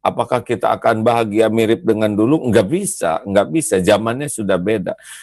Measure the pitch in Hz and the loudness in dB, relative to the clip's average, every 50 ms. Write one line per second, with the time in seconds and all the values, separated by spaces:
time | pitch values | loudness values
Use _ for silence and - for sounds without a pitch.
0 | _ - - - 120 - 131 123 117 - 120 104 - 113 113 101 - 113 113 110 | _ -4 -2 -2 -4 -2 -2 -4 -2 -4 -6 -2 0 -2 -2 0 2 0 0 2
1 | 110 117 113 120 117 107 101 107 110 110 107 113 113 104 113 - - 110 110 107 | 2 2 2 2 0 0 2 2 2 2 2 2 2 2 2 0 2 -2 0 2
2 | 110 107 104 101 110 117 147 165 - 123 101 113 107 95 143 185 208 - - - | 0 0 2 2 2 2 2 0 0 2 2 4 4 2 -2 -4 -4 -6 -8 -4
3 | - 85 80 - - 101 98 101 98 85 - 165 147 - 104 95 90 87 104 101 | -4 -2 -2 -4 -4 0 2 2 2 2 -2 -4 -2 0 0 0 2 2 2 2
4 | 110 113 117 131 147 143 - - 110 95 95 87 87 101 110 110 87 87 - _ | 2 -2 -4 -4 -6 -8 -6 -6 -2 -2 0 0 0 -2 -2 -2 -2 -6 -8 _
5 | - - - - | -14 -20 -20 -20